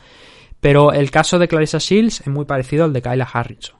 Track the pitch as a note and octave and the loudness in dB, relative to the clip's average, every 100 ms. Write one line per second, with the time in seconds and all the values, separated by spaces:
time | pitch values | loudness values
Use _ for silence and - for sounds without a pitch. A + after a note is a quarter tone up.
0 | _ - - - - - C#3+ C#3+ D3 C#3+ | _ -20 -20 -20 -20 -2 2 4 4 4
1 | C#3 D#3 D#3 F3+ F3 D#3+ D#3 D#3+ - G3 | 0 0 0 2 0 0 -2 -4 0 2
2 | A3+ - - C#3 D3 C#3 B2+ D3 E3 C3+ | 2 -2 -6 -6 -4 -6 -2 0 0 -2
3 | B2 B2+ B2+ A#2+ A#2+ A#2 - _ | -4 -4 -4 -6 -8 -10 -20 _